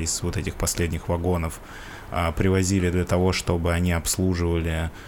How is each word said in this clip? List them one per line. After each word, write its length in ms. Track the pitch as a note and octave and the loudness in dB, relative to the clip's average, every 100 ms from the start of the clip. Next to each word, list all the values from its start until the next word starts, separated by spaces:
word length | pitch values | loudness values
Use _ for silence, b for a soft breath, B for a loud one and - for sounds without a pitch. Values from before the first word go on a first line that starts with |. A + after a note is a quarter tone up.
из 200 | E2 - | -2 -2
вот 140 | F2 E2+ | -2 -2
этих 180 | D#2+ | -4
последних 540 | - E2 - E2+ D#2+ - | -2 -2 0 -2 -2 -2
вагонов, 520 | F2 F2 F2 E2 - B B B B B | -2 0 0 -2 -6 B B B B B
а, 200 | - E2 | -2 -2
привозили 580 | - F#2+ F#2+ F#2 G2 F2+ | 2 2 4 4 2 4
для 140 | F2+ | 2
того, 280 | F2 F2+ F#2 | 2 4 4
чтобы 400 | F2 - F2 E2+ | 2 0 0 2
они 200 | E2+ F2+ | 2 2
обслуживали 1000 | E2+ - - F#2 F2 E2+ E2+ E2 D#2+ E2 B | 2 0 0 0 2 2 0 0 -2 -4 B